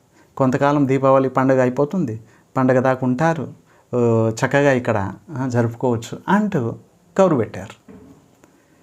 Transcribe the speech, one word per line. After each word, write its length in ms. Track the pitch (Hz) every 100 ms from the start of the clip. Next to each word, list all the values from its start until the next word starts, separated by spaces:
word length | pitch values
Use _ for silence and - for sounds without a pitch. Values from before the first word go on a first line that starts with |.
| _ _ _ -
కొంతకాలం 520 | 131 135 143 147 131
దీపావళి 400 | 135 135 135 135
పండుగ 320 | 135 131 131
అయిపోతుంది, 600 | 127 131 143 190 127 110 - _ _ 135
పండుగ 240 | 127 127
దాకా 260 | 131 127 127
ఉంటారు, 460 | 127 135 135 123 - _ _ _ 123
ఆ, 20 | 117 113 113
చక్కగా 440 | 113 127 143 143
ఇక్కడ, 420 | 127 123 107 98 - -
ఆ, 160 | 131 131
జరుపుకోవచ్చు" 720 | 120 117 117 127 117 - - -
అంటూ 460 | 208 208 151 117 - - _ _ -
కౌరు 180 | 185 135
పెట్టారు. 540 | 104 92 98 - - - - - _ _ _ _ _ _